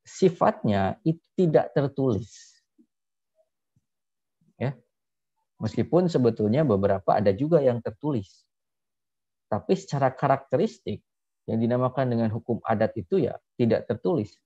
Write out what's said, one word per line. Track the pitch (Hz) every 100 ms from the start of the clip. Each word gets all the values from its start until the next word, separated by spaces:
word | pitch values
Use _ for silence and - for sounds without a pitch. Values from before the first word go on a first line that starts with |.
sifatnya | - - 190 175 208 - - 101 95 - 160
itu | 165 _ -
tidak | 175 151 - 156
tertulis. | 139 - 135 101 113 - - _ _ _ _ _ _ _ _ _ _ _ _ _ _ _ _ _ _ _ _ _
Ya. | 127 139 _ _ _ _ _ _ _ _
Meskipun | 110 - - 165 185
sebetulnya | 151 120 113 107 127 151
beberapa | 98 98 95 -
ada | 101 101
juga | 98 151 165
yang | 135 120 117
tertulis. | - 147 127 95 _ _ _ _ _ _ _ _ _ _ _ _
Tapi | 107 - 185
secara | - 143 135
karakteristik | - 139 135 - 131 220 - - 104 _ _ _ _ -
yang | 110
dinamakan | 117 123 127 131 127
dengan | 117 113
hukum | 113 - 107 -
adat | 107 110 -
itu | - 190
ya | 135 - _ -
tidak | 120 110 -
tertulis. | 110 185 165 110 _